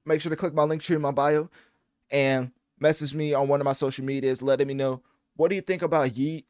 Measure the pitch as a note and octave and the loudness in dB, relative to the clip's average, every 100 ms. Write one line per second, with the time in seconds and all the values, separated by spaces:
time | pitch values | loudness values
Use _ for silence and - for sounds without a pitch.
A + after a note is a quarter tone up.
0 | - D#3 E3 D#3 F3+ D3+ D3+ D#3+ - D#3 | -2 0 0 -4 -2 0 0 0 0 0
1 | C#3+ C#3 C#3+ D3+ D#3 _ _ _ _ _ | 0 0 2 2 0 _ _ _ _ _
2 | - C#3+ C3+ C3 B2+ - _ - D#3 D#3 | -4 0 2 0 -2 -10 _ 0 0 2
3 | D3 D3 D3+ C#3 C#3 C#3+ C#3 C3+ C#3 C3+ | -2 -4 0 0 2 2 0 0 -2 -4
4 | C3+ C#3 C3 B2+ C3 C3 C#3 C3+ C3+ B2+ | -4 -2 -2 -2 0 2 2 0 -2 -4
5 | _ _ _ - E3 G3 - F#3 E3+ D#3 | _ _ _ 0 0 2 -4 -2 0 2
6 | C3+ A#2 C#3+ D#3+ - | 2 0 -4 -4 -10